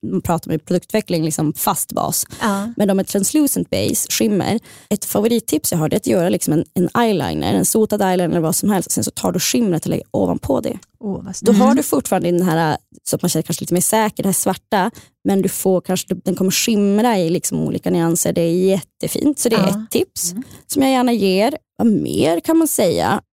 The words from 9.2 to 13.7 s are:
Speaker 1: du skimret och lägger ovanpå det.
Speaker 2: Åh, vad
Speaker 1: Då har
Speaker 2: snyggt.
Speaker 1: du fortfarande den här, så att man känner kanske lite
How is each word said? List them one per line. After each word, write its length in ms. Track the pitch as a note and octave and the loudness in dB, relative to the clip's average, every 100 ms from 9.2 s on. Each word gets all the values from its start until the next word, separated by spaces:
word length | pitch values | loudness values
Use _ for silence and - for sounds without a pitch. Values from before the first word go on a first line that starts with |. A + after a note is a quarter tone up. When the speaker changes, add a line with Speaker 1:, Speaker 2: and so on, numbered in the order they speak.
| F#3+ | -4
Speaker 1:
du 80 | F3+ | -2
skimret 440 | - B3+ A3+ E3 F#3 | 0 0 2 0 -2
och 40 | |
lägger 160 | F3 - | -6 -4
ovanpå 480 | - F3+ - - C4+ | -2 0 -2 -4 -4
det. 160 | - - - _ | -4 -8 -14 _
Speaker 2:
Åh, 240 | G#3 F#3+ | -10 -8
vad 120 | F#3 F#3 | -10 -4
Speaker 1:
Då 100 | - | 2
har 140 | G#3 B3+ | 4 6
Speaker 2:
snyggt. 60 | C#4 | 4
Speaker 1:
du 60 | |
fortfarande 480 | D4 D4 - G3 E3+ | 2 -2 0 -2 0
den 100 | F3 | 0
här, 360 | F3+ D#3+ D#3+ D3 _ - | 2 0 0 -2 _ -16
så 120 | - - | -6 -2
att 60 | |
man 80 | - | -2
känner 140 | D#3+ | -2
kanske 200 | D#3+ E3 | -4 -6
lite 100 | F3 | -2